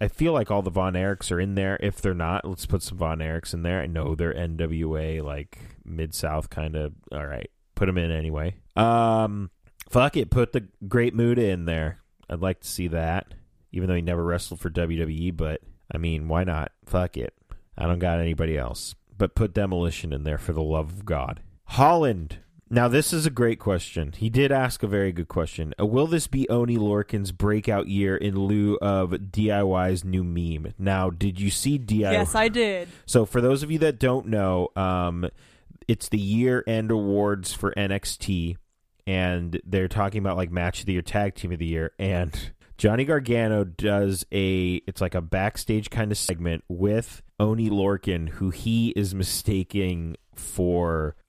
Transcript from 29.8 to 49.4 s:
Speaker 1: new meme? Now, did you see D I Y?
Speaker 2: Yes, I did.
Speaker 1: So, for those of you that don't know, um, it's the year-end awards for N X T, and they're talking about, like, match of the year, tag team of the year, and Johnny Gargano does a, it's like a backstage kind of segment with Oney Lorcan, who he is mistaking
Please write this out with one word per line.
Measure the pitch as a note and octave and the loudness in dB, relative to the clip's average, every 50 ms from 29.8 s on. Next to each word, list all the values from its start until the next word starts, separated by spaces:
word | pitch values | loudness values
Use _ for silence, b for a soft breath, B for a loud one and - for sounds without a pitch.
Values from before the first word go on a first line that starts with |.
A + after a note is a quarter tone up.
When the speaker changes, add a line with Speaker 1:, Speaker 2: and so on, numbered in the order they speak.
| F2+ F#2 F#2+ F#2 F2+ | 2 2 0 -2 -2
Speaker 1:
new | F#2+ F#2 F#2 F2+ | -2 -2 0 0
meme? | F2 E2+ F2 E2+ E2+ E2 D2+ D2+ - - - | 0 -2 -2 -2 -2 -4 -4 -6 -10 -8 -4
Now, | F#2+ G2 F#2+ F#2+ F#2 F#2 | -2 0 0 2 0 -2
did | E2+ E2+ G2 G2+ F2+ F#2 | 0 0 -2 -2 -2 0
you | G2+ G2 | -2 -2
see | - - - C3+ D3 C#3+ | 0 0 0 0 0 0
D | B2 G#2 G#2+ G#2+ G#2+ | 0 0 2 2 4
I | G2 - | 4 4
Y? | G#3 | 2
Speaker 2:
Yes, | - - - | 2 2 2
I | A3 A3 A3+ | 2 2 2
did. | G#3+ A#3+ A3+ G#3 G3 F3+ F3 F3 B B B | 2 2 0 0 0 -4 -8 -10 B B B
Speaker 1:
So, | - - A#2+ A2 | 2 4 4 4
for | - - B2 | 4 2 4
those | A#2+ B2+ C3+ C3+ | 4 4 4 2
of | D3+ D3+ | 0 -2
you | D#3+ D#3 | 0 2
that | D#3+ D#3 C3+ G#2+ | 2 2 2 2
don't | C3+ B2+ B2+ C3 - G#2+ | 2 2 2 2 0 0
know, | A2 G#2 G2 F#2+ F#2 F2+ F2+ - - F#2+ | 0 2 2 2 2 2 0 0 -2 -2
um, | F#2+ F#2 F#2 F2+ F2+ F2 E2+ F2 F2 - - b b b b b b b b - - - | 0 0 0 0 0 -2 -2 -2 -4 -6 -6 b b b b b b b b -12 -2 -2
it's | A#2 - - - | -2 -2 -2 -2
the | - G#2+ | -2 -2
year-end | G2+ G2 G#2+ A2+ B2 B2+ B2 B2 - - A2+ A2 A2 G#2+ | 0 2 2 2 4 4 2 2 0 0 -2 0 0 0
awards | A2+ A2 G#2 G2 G2+ G2+ G#2 G2+ G2+ G2 F#2 - - | 0 0 2 2 2 2 2 2 0 -2 -4 -8 -8
for | - - G2 - G#2 | -4 -4 -2 0 0
N | G2+ G2 | 0 0
X | G2 G2+ - - - | 0 -2 -2 -6 -8
T, | - - - G2 F2 E2 E2+ F2 - - _ _ _ _ _ _ _ _ | -6 -4 -2 0 0 0 -2 -4 -8 -12 _ _ _ _ _ _ _ _
and | G2+ F#2+ F#2 F#2 F2+ F2+ F2 E2+ E2+ E2 E2+ - | -2 0 0 0 0 0 -2 -2 -4 -6 -6 -4
they're | F2+ F#2+ F#2+ F#2 F2+ | -2 0 0 0 0
talking | - G#2+ G2+ G2 G2 G#2+ | 0 0 0 0 0 -2
about, | G2 G2 F2 F2+ | -2 0 0 0
like, | F#2 E2+ | -2 -2
match | F2 F2+ F2 F2+ - - | -2 0 0 0 -2 -2
of | - | -2
the | G2+ F#2 | -2 -2
year, | F2+ | -2
tag | F2 - - G#2 G#2 G2 - | -2 0 0 0 0 0 -2
team | - - F2 | -4 -6 -6
of | F2 D#2+ | -4 -4
the | E2+ | -2
year, | E2 E2 D#2+ D#2+ D#2+ - - | -2 -2 -2 -4 -4 -4 -4
and | F#2+ G2 F#2+ F2 F2+ D#2+ - - - - - b b b b - | -2 0 0 0 0 -2 -4 -6 -8 -10 -12 b b b b 2
Johnny | - - G#2+ A#2+ C3+ | 2 4 4 4 2
Gargano | C#3+ D#3+ D3 C3 A2+ A#2+ A#2 A2+ A2 A2 G#2 G2+ | 2 2 0 2 2 2 2 4 4 2 2 0
does | F2+ E2 - G2+ G#2 G2+ G2+ G2+ G2 G2 F2+ - - | 0 -4 -2 0 2 2 4 2 2 0 -2 -4 -4
a, | - G2 F#2+ F#2+ F#2+ F#2 F2+ F2+ F2+ - - - | -2 0 0 2 2 2 2 0 0 -2 -4 -8
it's | - - | -4 -4
like | G2 F2 - | -4 -2 -2
a | F#2 | -4
backstage | E2+ E2 - F#2 F#2+ G#2+ - - - - A2 G#2+ G#2 - | -4 -2 -2 0 0 -2 -2 -4 -4 -2 0 0 -2 -2
kind | - A2+ A2 G#2 | -4 -2 -2 -2
of | G#2 - | -2 -2
segment | - - F2+ E2 E2+ E2+ E2 D#2+ - _ | -2 -4 -4 -2 -2 -2 -4 -4 -6 _
with | F2+ F2 F#2+ G2+ G#2 A2+ A2+ - - - - - _ - | -2 0 2 2 2 0 -2 -4 -12 -18 -20 -20 _ 0
Oney | G#2 G#2+ A2 A2+ A2+ G#2+ | 2 2 2 2 2 2
Lorcan, | G#2 G2+ F#2+ G2 G2+ F#2 - G2+ F#2 E2+ D#2+ D#2 | 2 2 2 2 2 0 0 -2 -2 -2 -2 -4
who | D2+ - F#2 F#2+ | -4 -2 -2 -2
he | F2+ - - A2+ A2+ A#2 A#2 A#2 - | -2 -2 -2 0 2 2 2 2 2
is | G#2 G2+ F#2 F#2 | 0 -2 -2 -2
mistaking | F#2+ F#2 - - - | -2 -2 -2 -2 -2